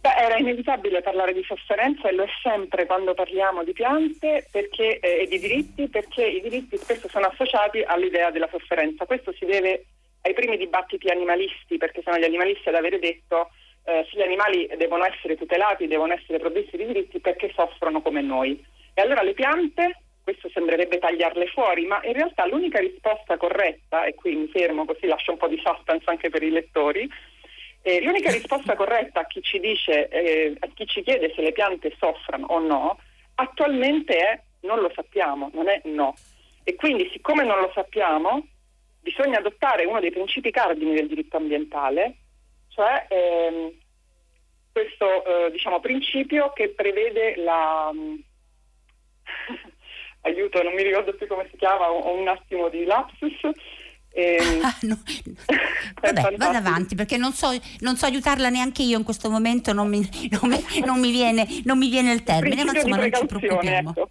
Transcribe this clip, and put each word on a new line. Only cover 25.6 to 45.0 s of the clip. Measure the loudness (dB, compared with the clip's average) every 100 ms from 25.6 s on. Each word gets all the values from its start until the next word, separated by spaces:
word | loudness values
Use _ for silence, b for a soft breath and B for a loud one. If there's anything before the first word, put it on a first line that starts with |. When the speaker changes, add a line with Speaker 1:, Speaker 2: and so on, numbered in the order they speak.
Speaker 1:
suspense | -2 -2 -2 -2 0
anche | -2 -2
per | 0
i | 0
lettori, | 0 0 0 2 0 -6 B B B B B B B
eh, | 0 2
l'unica | 2 2 2
Speaker 2:
<laughs> |
Speaker 1:
risposta | 0 0 -2 0 0
corretta | 2 2 0 -4
a | -4
chi | -6
ci | -4 -4
dice, | -2 -2 2 2 2
eh, | 0 2 2 0 -2
a | -10 -8
chi | -6
ci | -4
chiede | 0 0 0 0
se |
le | -2
piante | 2 -2 -2 -6 -2
soffrano | -2 -2 -8 -8 -2
o | 0
no, | 2 2 0 -4 b b b -4
attualmente | -4 2 2 2 2 0 2 2
è | 2 0 _ _
"non | -4 0
lo | 0
sappiamo", | -2 -6 -2 -2 -2 -6
non | -2 0
è | 0 -2
"no". | -2 -2 -2 -20 _ b b
E | -6 -2
quindi, | 0 0 -2
siccome | -4 0 2
non | 2 2
lo | 2
sappiamo, | -2 -4 0 2 2 2 -2 -4 _ _ _ _ _
bisogna | -10 0 2 2
adottare | -2 0 2 2 2
uno | 0
dei | 0
principi | -2 -4 -2 -2
cardini | 0 0 0 0
del | 0 0
diritto | -4 -4 -4
ambientale, | -2 -2 -4 -2 0 0 -2 -4 _ _ _ _ _ 0
cioè, | 2 2 0
ehm, | 0 2 2 0 -2 -8 -10 _ _ _ _ _ _ _ _ _
questo, | -4 -4 0